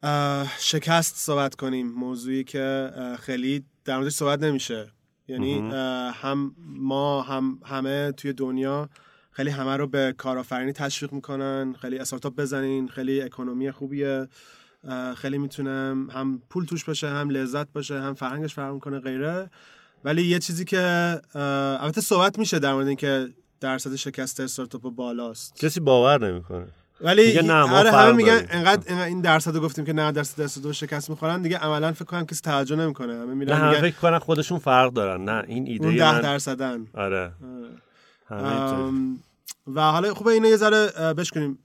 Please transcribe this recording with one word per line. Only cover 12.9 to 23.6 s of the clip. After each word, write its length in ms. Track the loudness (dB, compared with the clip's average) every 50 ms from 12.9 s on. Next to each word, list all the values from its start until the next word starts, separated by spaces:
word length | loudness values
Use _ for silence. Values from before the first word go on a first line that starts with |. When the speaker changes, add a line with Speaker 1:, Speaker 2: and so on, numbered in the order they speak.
| -8 -8 -4 -2 -2 -2 -2
Speaker 1:
اکونومی 480 | -6 -10 -10 -10 -8 -6 -4 -6 -6
خوبیه، 580 | -6 -8 -10 -10 -6 -4 -2 -2 -2 -4 -6 -8 _ _ -20 -20 -20 _ _ _ _ _ _
اه، 300 | -12 -10 -8 -8 -8 -10
خیلی 240 | -8 -8 -6 -4 -4
می‌تونم 680 | -4 -6 -6 -8 -6 -6 -4 -4 -4 -4 -4 -6 -6 -6
هم 320 | -8 -6 -4 -4 -4 -6 _ _
پول 140 | -6 -6 -6
توش 200 | -4 -6 -8 -6
باشه، 240 | -6 -6 -6 -4 -4
هم 220 | -4 -4 -4 -2
لذت 420 | -2 -2 -4 -4 -4 -6 -6 -6 _
باشه، 280 | -10 -8 -6 -8 -6
هم 140 | -6 -8 -8
فرهنگش 400 | -6 -8 -8 -6 -6 -8 -8 -8
فرق 200 | -8 -10 -8 -8
می‌کنه 260 | -10 -8 -8 -10 -8
غیره. 500 | -8 -8 -6 -4 -4 -4 -4 -6 -8 -10 _ _ _ _ -20 _ _ _ _ _ _
ولی 180 | -2 0 0 2
یه 160 | 2 2 0
چیزی 260 | 0 -4 -6 -6 -4
که، 140 | -2 0 0
اه، 1040 | 2 2 2 2 2 0 -2 -4 -8 _ _ -6 -4 -2 -2 0 0 -2 -2 -2 -4
البته 180 | -4 -4 -4
صحبت 380 | 0 2 4 4 4 4 2 0
می‌شه 200 | -2 0 0 0
در 140 | 2 2 2
مورد 140 | 2 0
اینکه 420 | 0 -2 -2 0 0 0 0 -2 -4 -10 _ _ _ _ _